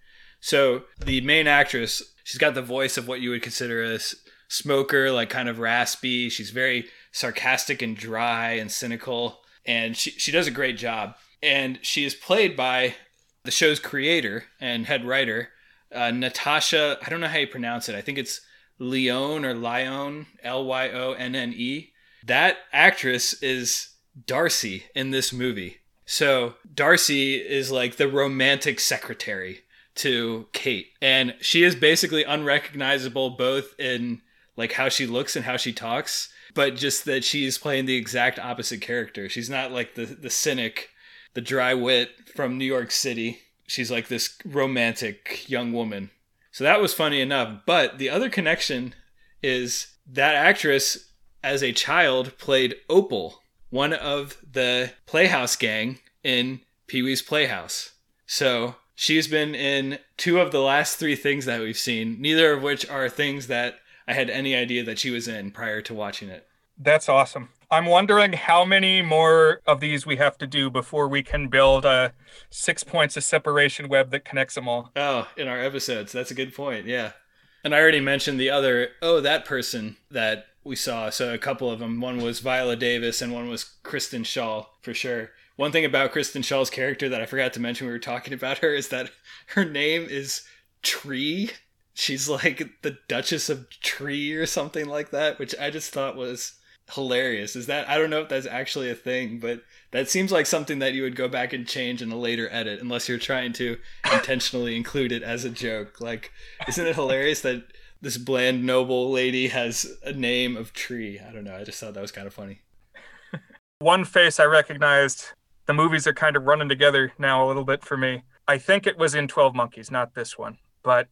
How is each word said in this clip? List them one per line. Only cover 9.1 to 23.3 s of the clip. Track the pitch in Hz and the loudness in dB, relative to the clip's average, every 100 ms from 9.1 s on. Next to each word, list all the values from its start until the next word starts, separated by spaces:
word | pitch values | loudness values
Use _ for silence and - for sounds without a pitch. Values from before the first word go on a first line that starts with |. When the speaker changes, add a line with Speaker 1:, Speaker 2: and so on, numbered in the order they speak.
| 120 117 - _ _ - | -4 -6 -8 _ _ -2
Speaker 1:
And | 117 113 117 | 0 0 -2
she, | 151 | -6
she | - - | -4 0
does | 160 175 | 2 2
a | |
great | 123 131 110 | 0 -2 -2
job. | 117 113 101 - _ - | -4 -4 -6 -10 _ -4
And | 151 139 131 127 | 2 2 0 -4
she | - 147 | -4 -2
is | 143 | -2
played | - - 185 190 135 | -4 0 4 2 2
by | 127 127 127 - _ _ _ _ - | 0 2 0 -2 _ _ _ _ -4
the | |
show's | - 160 147 | 2 4 2
creator | - 139 143 165 113 110 - - | -2 -2 2 2 0 -6 -10 -10
and | 127 117 113 | -4 -4 -2
head | 143 123 | -2 0
writer, | 135 123 110 120 _ _ _ _ 120 | 0 0 -2 -6 _ _ _ _ -2
uh, | 120 | 0
Natasha, | 123 127 - 147 151 - 160 147 - | 0 -2 -2 0 2 2 2 2 -2
I | - | -6
don't | 165 | -4
know | 160 | -2
how | 156 | -2
you | 139 | -2
pronounce | 131 117 120 - | -4 -6 -6 -6
it. | 101 | -8
I | |
think | 147 139 | -6 -8
it's | 120 - _ _ _ - | -8 -10 _ _ _ -12
Lyonne | 127 131 127 127 139 151 135 | -4 0 0 0 -2 -4 -4
or | |
Lyonne, | 117 117 123 131 135 143 147 147 _ | -4 -4 -2 -4 -6 -8 -10 -16 _
L | 120 131 131 | -6 -4 -2
Y | 131 131 | -2 -4
O | 123 127 | -4 -6
N | 127 127 | -6 -6
N | 131 120 117 | -4 -6 -4
E. | 120 143 - _ _ _ 113 | -6 -6 -10 _ _ _ 0
That | 127 180 - - | 4 4 2 -2
actress | 143 175 - 131 123 - | 6 6 6 0 0 0